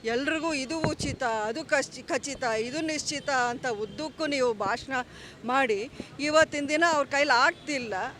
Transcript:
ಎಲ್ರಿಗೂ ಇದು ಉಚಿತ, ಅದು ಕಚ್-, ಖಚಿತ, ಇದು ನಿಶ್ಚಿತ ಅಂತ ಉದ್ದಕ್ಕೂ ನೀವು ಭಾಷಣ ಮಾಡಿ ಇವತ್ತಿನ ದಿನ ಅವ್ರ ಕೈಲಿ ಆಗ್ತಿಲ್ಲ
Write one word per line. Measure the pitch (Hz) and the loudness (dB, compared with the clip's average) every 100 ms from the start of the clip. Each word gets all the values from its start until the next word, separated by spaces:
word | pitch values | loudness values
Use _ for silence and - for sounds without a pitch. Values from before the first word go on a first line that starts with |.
ಎಲ್ರಿಗೂ | 220 240 285 320 330 | 0 0 0 0 0
ಇದು | 294 262 320 | -2 -2 -2
ಉಚಿತ, | 320 - 285 262 | -2 -2 -4 -2
ಅದು | - 220 214 226 | -2 0 -2 -4
ಕಚ್-, | - 294 269 247 - | 0 0 0 -8 -4
ಖಚಿತ, | 302 285 262 | -4 -4 -4
ಇದು | 247 220 233 285 | -2 0 -2 -4
ನಿಶ್ಚಿತ | 320 302 - 294 277 | -2 -2 -4 -4 0
ಅಂತ | 269 247 240 262 | 0 2 0 -4
ಉದ್ದಕ್ಕೂ | 208 208 202 311 - 302 | -4 -6 -6 -8 -4 -2
ನೀವು | 285 247 | 2 2
ಭಾಷಣ | 214 196 240 - 254 247 - - - 226 | 2 -2 -2 -2 -4 -6 -12 -18 -12 0
ಮಾಡಿ | 262 262 202 220 - - - | 2 4 0 -2 -10 -14 -6
ಇವತ್ತಿನ | 294 311 311 294 285 | 2 6 4 2 -2
ದಿನ | 302 339 | 4 4
ಅವ್ರ | 311 277 | 4 2
ಕೈಲಿ | 277 294 240 | 2 4 6
ಆಗ್ತಿಲ್ಲ | 285 339 - 285 233 190 233 - | 6 2 -6 -4 -2 -4 -6 -8